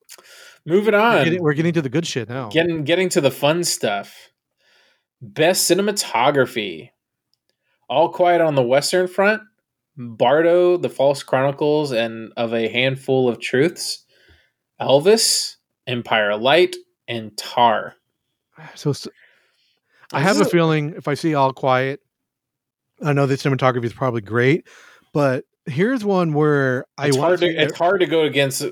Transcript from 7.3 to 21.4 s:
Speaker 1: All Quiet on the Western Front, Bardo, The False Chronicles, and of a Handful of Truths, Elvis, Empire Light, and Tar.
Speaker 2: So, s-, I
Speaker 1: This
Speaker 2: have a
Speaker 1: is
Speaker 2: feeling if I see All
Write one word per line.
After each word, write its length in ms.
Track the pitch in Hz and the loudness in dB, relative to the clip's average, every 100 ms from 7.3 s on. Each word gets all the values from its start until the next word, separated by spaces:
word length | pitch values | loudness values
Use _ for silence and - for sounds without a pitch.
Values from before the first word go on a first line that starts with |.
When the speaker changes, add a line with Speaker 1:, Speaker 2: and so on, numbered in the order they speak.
| _ _ _ _ _ - | _ _ _ _ _ -4
Speaker 1:
All 200 | 131 170 | 0 0
Quiet 300 | - 175 170 | 2 2 4
on 140 | 160 139 | 2 2
the 80 | |
Western 440 | 120 139 - 185 180 | 2 2 2 0 0
Front, 360 | - 202 214 - _ _ _ _ 135 | 0 2 0 -6 _ _ _ _ -16
Bardo, 800 | 120 110 123 147 170 175 180 175 | -12 -2 2 4 4 4 4 2
The 140 | 127 | -2
False 340 | - 139 143 | 0 0 0
Chronicles, 680 | - 131 139 139 151 151 147 | -2 -2 0 -2 0 0 0
and 400 | 117 117 113 113 - | -2 -4 -6 -12 -6
of 180 | 117 | -4
a 140 | 117 113 | -2 -2
Handful 640 | 117 131 135 - 131 123 | -2 -2 -2 -2 0 0
of 100 | 113 | -2
Truths, 640 | - 127 165 - - - _ _ _ _ _ _ _ - | -2 0 0 -2 -10 -12 _ _ _ _ _ _ _ -6
Elvis, 720 | 117 139 175 226 - - - - _ _ - | 2 4 4 2 2 -2 -6 -12 _ _ -8
Empire 480 | 123 - 113 104 107 | -6 0 0 2 0
Light, 400 | 127 165 180 - - _ - | 4 4 4 -2 -18 _ -10
and 280 | 113 110 - | -10 -10 -14
Tar. 580 | - - 120 104 87 - _ _ _ _ _ - 156 - | -6 2 4 2 -4 -14 _ _ _ _ _ -20 -20 -8
Speaker 2:
So, 140 | 151 | -6
s-, 180 | 131 - - _ _ _ _ _ _ _ _ - | -4 -8 -20 _ _ _ _ _ _ _ _ -10
I 80 | 147 | -2
Speaker 1:
This 80 | 180 | 0
Speaker 2:
have 100 | 277 | 2
a 20 | |
Speaker 1:
is 100 | 269 | 2
Speaker 2:
feeling 440 | 170 160 156 147 175 | 2 2 0 -4 -8
if 100 | 147 | -6
I 60 | |
see 200 | 139 165 | -4 -2
All 200 | 143 | 0